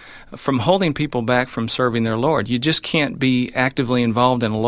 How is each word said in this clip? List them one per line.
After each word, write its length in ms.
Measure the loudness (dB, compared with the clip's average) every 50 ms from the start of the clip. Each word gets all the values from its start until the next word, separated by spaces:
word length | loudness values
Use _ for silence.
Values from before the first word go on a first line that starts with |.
| -20 -20 -20 -20 -18 -18 -16
from 240 | -6 -2 0 0 2
holding 360 | 2 2 2 2 2 0 0
people 260 | -2 -4 -2 -2 -2
back 260 | 0 2 2 2 0
from 220 | 0 -2 -4 -4 -2
serving 360 | 0 0 0 0 2 0 0
their 120 | 0 0
Lord. 320 | 0 0 2 2 0 0 0
You 80 | -2
just 240 | 0 0 0 0 -2
can't 380 | -2 -2 0 0 0 -2 -2 -2
be 320 | 0 2 2 2 0 -2 -2
actively 480 | -2 -2 0 0 -2 -2 0 0 2
involved 400 | 2 2 2 2 2 2 2 0
in 100 | 0 0
a 80 | 0 0 0